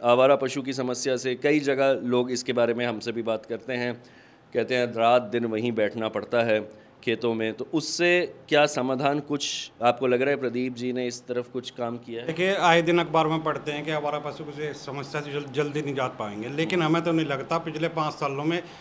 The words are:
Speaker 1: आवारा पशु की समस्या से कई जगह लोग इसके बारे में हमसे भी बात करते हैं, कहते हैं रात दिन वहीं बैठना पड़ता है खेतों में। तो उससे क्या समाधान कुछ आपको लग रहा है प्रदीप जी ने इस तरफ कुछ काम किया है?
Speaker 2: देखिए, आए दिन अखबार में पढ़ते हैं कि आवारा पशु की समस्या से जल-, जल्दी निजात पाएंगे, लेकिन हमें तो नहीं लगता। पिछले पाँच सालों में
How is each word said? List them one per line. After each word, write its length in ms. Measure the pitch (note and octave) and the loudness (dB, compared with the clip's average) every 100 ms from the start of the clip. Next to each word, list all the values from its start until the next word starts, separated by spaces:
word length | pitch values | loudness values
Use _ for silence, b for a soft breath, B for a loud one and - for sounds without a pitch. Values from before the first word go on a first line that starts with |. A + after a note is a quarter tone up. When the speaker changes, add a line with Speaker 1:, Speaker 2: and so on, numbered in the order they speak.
Speaker 1:
आवारा 320 | A#2+ B2 C3+ C#3 | 4 6 6 6
पशु 260 | C3 C#3+ | 2 -4
की 100 | C3 | -4
समस्या 440 | C3 B2+ B2 C#3 B2+ | -4 -4 -2 -2 -2
से 180 | B2+ | -2
कई 260 | B2 D3 D3+ | 0 2 4
जगह 400 | C#3 C3+ C#3 B2 | 2 4 4 2
लोग 260 | A#2+ B2 B2 | 2 2 2
इसके 220 | B2 B2+ | -2 -2
बारे 220 | A#2+ A#2 | 2 2
में 120 | A#2 A#2+ | 2 -2
हमसे 260 | G#2+ A#2 | -2 -4
भी 100 | A2+ | -4
बात 240 | A2+ A2 - | -2 -4 -4
करते 260 | A2+ B2+ | -8 -6
हैं, 300 | B2 B2 A#2+ B B B B _ | -4 -4 -6 B B B B _
कहते 200 | A#2+ A2 | -2 0
हैं 200 | B2+ A#2+ | 0 0
रात 280 | A2 A#2 B2 | 2 6 6
दिन 220 | G#2+ A#2 | 4 -2
वहीं 280 | A#2 A2 A#2+ | -2 -2 0
बैठना 360 | A2 G#2 A#2 A2 | 0 0 0 -4
पड़ता 340 | G#2+ - A#2+ | -4 0 0
है 180 | A#2 G#2+ G#2 B B - | 4 2 0 B B -6
खेतों 300 | - A2+ A#2 | -2 0 0
में। 180 | A2+ A2 | 0 -2
तो 140 | G#2+ - | -4 -4
उससे 600 | D#3+ D3 - F3 F3+ E3+ - - | -2 -2 0 4 4 0 -6 0
क्या 180 | D3 D3 | 4 4
समाधान 540 | C#3 B2+ B2+ C#3 D3 | 2 -2 0 0 0
कुछ 520 | - D3 - - - - | -2 -4 -4 -8 -10 0
आपको 240 | A#2+ A#2+ C3 | 2 2 2
लग 160 | B2 | 2
रहा 80 | C3+ | 2
है 60 | C3 | 0
प्रदीप 380 | B2 A#2+ B2+ | -2 -2 -4
जी 180 | A#2+ B2 | -4 -4
ने 140 | B2 B2 | -4 -4
इस 200 | A#2+ - | -6 -6
तरफ 220 | B2 A#2+ | -6 -6
कुछ 180 | B2+ B2 | -8 -10
काम 260 | - A#2+ A#2 | -6 -6 -6
किया 240 | A#2 A2+ | -10 -8
है? 60 | B2 | -6
Speaker 2:
देखिए, 280 | E3 F#3 | -2 0
आए 280 | G3 E3+ E3+ | 4 6 6
दिन 160 | E3 F3 | 6 2
अखबार 280 | D#3+ D#3+ D#3 | 2 2 2
में 160 | D#3+ | 0
पढ़ते 300 | D#3 C#3 C#3+ | -2 -4 -4
हैं 120 | D3 | -6
कि 60 | D3 | -4
आवारा 280 | D#3 D3 D3 | -4 -4 -4
पशु 260 | C#3+ C#3 | -6 -10
की 300 | D3 C#3+ D3+ | -12 -8 -8
समस्या 460 | C#3 - C#3 C#3 D3+ | -8 -10 -10 -8 -8
से 120 | D3 | -6
जल-, 200 | C#3+ C#3+ | -8 -4
जल्दी 300 | B2+ D3 C#3+ | -2 -2 -2
निजात 340 | C#3+ C3+ B2+ - | -4 -2 -2 -4
पाएंगे, 300 | G#2+ G#2 A#2 | -8 -6 -6
लेकिन 340 | C#3+ D#3+ F3+ | -4 0 2
हमें 200 | D#3 E3 | 2 2
तो 100 | E3 | 2
नहीं 140 | D#3+ D3+ | 0 0
लगता। 320 | C3+ C3 E3 | -4 -2 -4
पिछले 300 | E3 D3+ D#3+ | -4 -4 -4
पाँच 260 | D#3+ D3+ | -2 -4
सालों 300 | C#3+ C#3+ C#3 | -4 -4 -2
में 180 | D3+ F3 E3+ B | -2 -4 -6 B